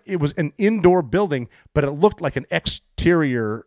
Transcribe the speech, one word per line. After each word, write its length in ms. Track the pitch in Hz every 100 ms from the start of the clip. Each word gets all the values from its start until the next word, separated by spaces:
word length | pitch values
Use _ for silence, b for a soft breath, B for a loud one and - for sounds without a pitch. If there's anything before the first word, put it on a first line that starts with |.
| -
it 140 | 180
was 120 | 147
an 200 | 180 147 -
indoor 440 | 202 220 175 180
building, 480 | 127 175 196 135 117 b b
but 100 | 151
it 80 | 139
looked 300 | 147 208 214
like 160 | 147 131
an 80 | -
exterior 1120 | 165 - - _ - 170 170 143 120 107 110